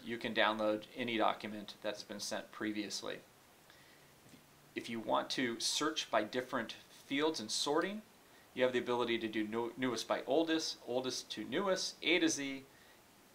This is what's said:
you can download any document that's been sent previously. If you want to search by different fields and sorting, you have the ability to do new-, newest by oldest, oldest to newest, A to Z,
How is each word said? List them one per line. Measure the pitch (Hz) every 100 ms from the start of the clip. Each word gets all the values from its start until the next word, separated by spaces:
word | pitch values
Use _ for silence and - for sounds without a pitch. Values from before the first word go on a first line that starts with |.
you | 110 117
can | 120
download | 110 104 110 107 107 - 131
any | 120 110
document | 101 101 107 107 101 -
that's | 107 -
been | - 101
sent | - 101 -
previously. | - 107 104 98 - 104 95 - - - - - - - - - - - - - - - 113
If | 117
you | 117
want | 110 139 -
to | - 123 113
search | - - 151 156 -
by | 113
different | 107 127 - 127 110 - - - -
fields | 139 156 156
and | 110
sorting, | - 143 151 185 214 - - - - -
you | 123
have | 127
the | 123
ability | 123 120 117 117
to | 110
do | 110 104
new-, | 113 117 131
newest | 127 113 -
by | 101 -
oldest, | 147 160 160 - - 117
oldest | 123 127 - -
to | 110 107
newest, | 151 196 185 - -
A | 147 175
to | 160
Z, | 139 139 135 - - - - - - -